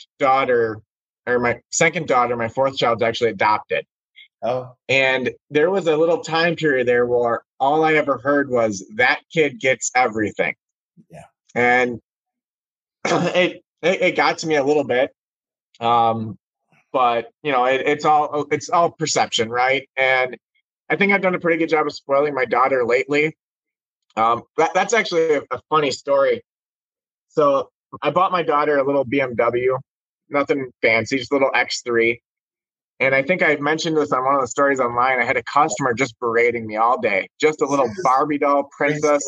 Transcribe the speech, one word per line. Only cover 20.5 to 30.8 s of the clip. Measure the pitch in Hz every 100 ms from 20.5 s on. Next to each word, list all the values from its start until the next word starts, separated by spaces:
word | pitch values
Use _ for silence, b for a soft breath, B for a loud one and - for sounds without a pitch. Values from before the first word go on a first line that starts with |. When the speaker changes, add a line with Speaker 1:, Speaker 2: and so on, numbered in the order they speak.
| _ _ _ -
Speaker 1:
I | 156
think | 196
I've | 196
done | 185 180
a |
pretty | 175 165
good | 160
job | 156 147
of |
spoiling | - - 139 147
my | 135 123
daughter | 156 165 135 117
lately. | 127 131 147 156 - _ _ _ _ _ _ _ -
Um, | 113 117 - -
that, | 160
that's | 185 190
actually | 220 196 170 160 147
a, | 117
a | 123 -
funny | 156 147
story. | 123 - 139 135 117 - _ _ _ _ _ _ _ _
So | - 147 139 123 _ _ 117
I | 147
bought | 156 185
my | 180
daughter | 160 147 147 143
a | 135
little | 143 127
B | 139
M | 131 117
W, | 117 120 127 131 - _ _ _ _
nothing | 143 139 143 127 -